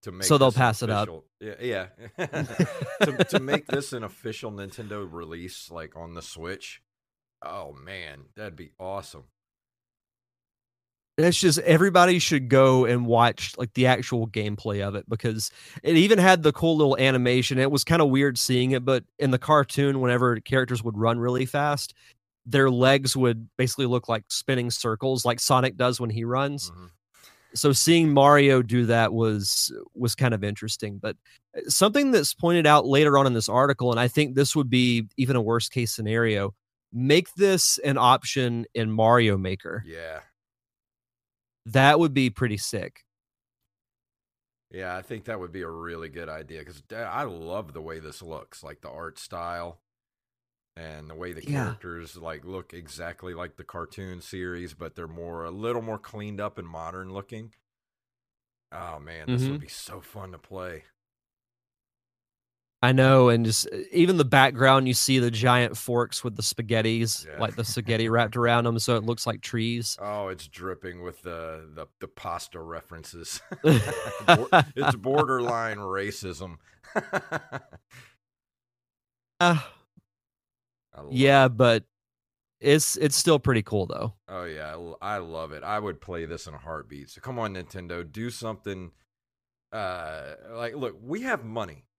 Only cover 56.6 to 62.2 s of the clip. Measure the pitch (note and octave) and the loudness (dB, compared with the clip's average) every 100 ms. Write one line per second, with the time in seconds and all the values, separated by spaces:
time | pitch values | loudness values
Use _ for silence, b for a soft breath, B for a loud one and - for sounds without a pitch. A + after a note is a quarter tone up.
56.6 | E2+ D#2+ E2 F#2 F#2 F#2+ G2 A2+ A2+ _ | -16 -12 -12 -12 -12 -14 -14 -16 -18 _
57.6 | _ _ _ _ _ _ _ _ _ _ | _ _ _ _ _ _ _ _ _ _
58.6 | _ - F2 D#2 D2 E2 D#2 B2 C3 C#3+ | _ -16 -14 -16 -16 -16 -8 -6 -4 -8
59.6 | C#3+ - - F#2 - G#2+ F#2+ F2 _ F#2+ | -12 -18 -18 -18 -20 -18 -18 -18 _ -14
60.6 | F#2 D#2+ _ _ _ _ _ _ _ _ | -14 -16 _ _ _ _ _ _ _ _
61.6 | _ _ _ _ _ _ | _ _ _ _ _ _